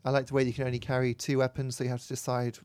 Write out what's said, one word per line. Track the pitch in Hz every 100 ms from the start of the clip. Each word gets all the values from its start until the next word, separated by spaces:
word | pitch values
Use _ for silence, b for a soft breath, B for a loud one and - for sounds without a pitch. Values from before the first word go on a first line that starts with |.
I | 127
like | 139 131
the | 135
way |
you | 131
can | 120 127
only | 123
carry | - 131 127 120
two | - 135
weapons, | 131 135 131 127
so |
you | 127
have | 123
to | -
decide | 131 - 127 123 113